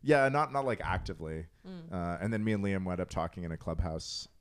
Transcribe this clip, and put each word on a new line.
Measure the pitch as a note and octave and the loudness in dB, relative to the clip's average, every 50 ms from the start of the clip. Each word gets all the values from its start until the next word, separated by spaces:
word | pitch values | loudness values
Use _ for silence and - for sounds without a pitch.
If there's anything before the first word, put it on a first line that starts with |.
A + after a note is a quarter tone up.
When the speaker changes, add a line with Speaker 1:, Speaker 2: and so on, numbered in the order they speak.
| - | 6
Speaker 1:
Yeah, | C3+ D3 C#3+ C3+ C3+ | 6 6 8 8 6
not, | C3 D3 D3+ A#2+ C3 | 6 4 2 2 0
not, | C#3 C#3 | 0 0
like, | C3 A2+ - D#2 | 0 0 0 0
actively. | D#2 F2+ F#2 F2 G2+ F#2+ D2+ D#2+ D#2+ D#2+ D#2 E2 E2 _ _ _ F#3 | 0 0 0 0 -4 -6 -6 -6 -6 -4 -6 -6 -8 _ _ _ -12
Speaker 2:
Mm. | F#3+ F3 D#3+ E3 E2+ | -12 -12 -10 -6 -4
Speaker 1:
Uh, | F#2 F2 F2 F2 - F2+ | -4 -2 -2 -2 -2 -2
and | G#2+ A2+ | -2 0
then | G#2+ G#2+ | 0 2
me | A2 A2 | 2 2
and | G#2 G2 | 2 2
Liam | G2+ G2 F#2+ F#2+ | 0 0 0 0
wound | F#2 F2+ F2 | -2 -2 -2
up | F2+ - | -2 -2
talking | - - E2 E2+ - - F2 | -2 -2 -2 -2 -4 -6 -6
in | E2+ E2 | -6 -6
a | D#2 | -6
Clubhouse | - - E2 D#2+ F2 F2 D#2+ D#2+ D#2 - - - - - _ - | -4 -4 -2 0 0 -2 -2 -4 -6 -6 -8 -10 -10 -12 _ -20